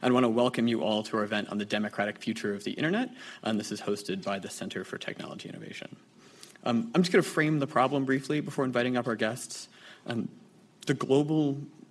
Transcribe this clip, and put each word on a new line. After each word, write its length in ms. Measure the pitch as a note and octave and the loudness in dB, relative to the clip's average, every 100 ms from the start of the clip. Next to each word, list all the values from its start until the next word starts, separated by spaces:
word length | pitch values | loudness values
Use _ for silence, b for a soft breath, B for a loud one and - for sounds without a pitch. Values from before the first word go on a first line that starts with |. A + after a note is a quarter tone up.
and 120 | B2+ | 2
wanna 160 | B2 B2 | 4 4
welcome 400 | A2+ B2 A#2+ A#2 | 4 2 2 2
you 120 | A2+ | 2
all 220 | F2 G#2+ | 2 0
to 140 | G#2+ A2 | 0 -2
our 60 | G#2 | 0
event 240 | G#2+ - | -2 -2
on 80 | G#2 | -4
the 80 | G2+ | -2
democratic 520 | G#2+ G#2+ - G#2 G#2 | -2 -2 -2 -4 -4
future 360 | - A2 G#2+ | -4 -4 -2
of 100 | G2+ | -4
the 80 | G#2 | -4
internet, 380 | - D3+ G#3 B3+ - B B | -2 0 0 -2 -6 B B
and 160 | - G#2+ | -2 -2
this 140 | - | -2
is 80 | G#2 | -4
hosted 420 | - G2+ - F#2+ | -2 -2 -2 -4
by 160 | G2 G2 | -2 -4
the 100 | G2 | -6
Center 360 | - F#2+ F#2 F#2 | -8 -8 -6 -8
for 120 | - | -8
Technology 520 | - - - - - | -8 -8 -10 -10 -12
Innovation. 480 | - - - - - - - B B B B | -12 -12 -12 -14 -16 -20 -20 B B B B
Um, 260 | - A#2 A2+ E3 | 0 0 2 2
I'm 80 | |
just 80 | F3+ | 4
gonna 120 | G3 | 4
frame 360 | - - D#3 D#3 | 4 2 2 2
the 80 | C3+ | 2
problem 380 | - C3 C#3+ C3+ | 4 4 4 2
briefly 340 | C3+ C3+ D3+ | 0 0 -2
before 240 | D3 C#3+ | -2 -2
inviting 320 | C3 B2 B2 B2 | 0 2 2 2
up 100 | A#2+ | 0
our 120 | A2 | 0
guests. 500 | A2 A#2+ - - - B B B B | 0 -2 -8 -12 -14 B B B B
Um, 220 | A#2 - - - - - _ - | -4 -4 -8 -20 -20 -20 _ -2
the 60 | |
global 680 | C#3 - C3+ D3 D#3 D3 C#3 - - - | 0 4 4 6 4 2 0 -6 -14 -8